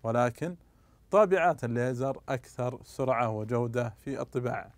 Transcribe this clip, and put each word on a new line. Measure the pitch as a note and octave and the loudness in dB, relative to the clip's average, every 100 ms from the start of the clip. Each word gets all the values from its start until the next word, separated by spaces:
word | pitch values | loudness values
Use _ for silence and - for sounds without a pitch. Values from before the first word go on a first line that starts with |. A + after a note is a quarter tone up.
ولكن | A#2 A#2+ B2 A#2+ D#3 F3 _ _ _ _ _ | 0 2 0 0 -8 -8 _ _ _ _ _
طابعات | G3 G3+ F#3 F3 D3+ | 4 6 4 2 2
الليزر | A#2+ A#2 B2+ B2 C3+ C3+ - | -2 0 -2 -2 -4 -4 -6
أكثر | C3+ - - B2 - | -6 -6 -6 -6 -6
سرعة | - - C3 A#2 A#2+ | -12 -4 0 2 2
وجودة | G#2+ G#2+ A#2+ A#2+ A#2+ A#2 | -2 0 0 0 -2 -4
في | - - C3 | -8 -10 -6
الطباعة. | C3 C3 B2 A2+ G2 | -4 -4 -4 -6 -10